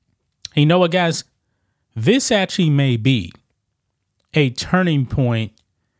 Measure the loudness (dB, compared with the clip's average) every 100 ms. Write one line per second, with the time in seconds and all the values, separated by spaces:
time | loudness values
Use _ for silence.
0 | _ _ _ _ -6 0 2 4 2 0
1 | -2 -4 -10 _ _ _ _ _ _ -4
2 | 0 0 2 0 0 0 0 2 0 0
3 | 0 0 -4 -14 _ _ _ _ _ _
4 | _ _ _ 0 0 -2 -2 0 0 0
5 | -2 -2 -2 -2 -6 -10 _ _ _ _